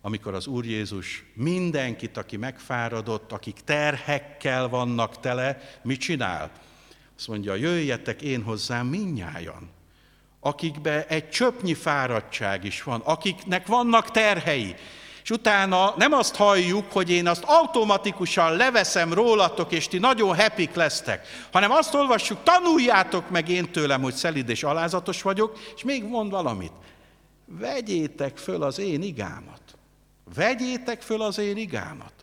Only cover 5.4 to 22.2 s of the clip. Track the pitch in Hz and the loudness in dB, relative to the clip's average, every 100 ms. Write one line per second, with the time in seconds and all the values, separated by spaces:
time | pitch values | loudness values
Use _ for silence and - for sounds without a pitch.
5.4 | 131 135 - - 117 131 - 151 104 80 | -2 -4 -12 -12 -6 -4 -4 -2 -2 -4
6.4 | 73 - - - - - _ - - 104 | -8 -14 -20 -20 -20 -20 _ -16 -10 -8
7.4 | 101 98 151 175 147 117 - 107 147 127 | -4 -2 -2 -2 -2 -4 -6 -8 -4 -4
8.4 | 107 107 - 120 123 175 196 131 82 78 | -4 -6 -4 -4 -2 -4 -4 -6 -8 -10
9.4 | 85 85 85 _ _ _ _ _ _ _ | -12 -14 -20 _ _ _ _ _ _ _
10.4 | 143 143 165 151 151 151 151 160 151 - | -6 -4 -8 -4 -2 -2 -2 -4 -4 0
11.4 | 247 247 185 151 165 143 131 113 - - | 0 0 -4 -2 0 0 0 -2 -4 -4
12.4 | 101 98 98 - - 117 113 160 196 180 | -2 -2 -6 -8 -6 -4 -2 -2 -2 -6
13.4 | - 180 180 240 240 226 - 220 214 185 | -4 -4 0 2 4 2 4 2 4 2
14.4 | 151 143 98 87 - - - - - 220 | 0 -2 -2 -8 -16 -20 -20 -16 -6 0
15.4 | 226 202 190 185 196 180 254 285 - - | 2 4 4 4 2 4 4 4 2 4
16.4 | 202 196 180 196 202 196 180 175 175 175 | 4 6 4 0 0 -2 2 2 2 0
17.4 | - 320 320 240 214 196 202 - 175 - | 6 6 6 2 4 2 2 -4 -2 4
18.4 | 165 170 254 240 185 180 165 170 233 214 | 4 4 4 4 4 2 2 4 4 6
19.4 | 175 - 165 165 - 185 247 240 202 170 | 4 2 -2 -2 -2 2 4 4 4 4
20.4 | 214 214 160 180 156 - - 95 - - | 4 4 -2 2 0 0 -4 -6 -6 -18
21.4 | - 185 202 285 - 285 277 226 | 0 2 6 4 4 2 4 2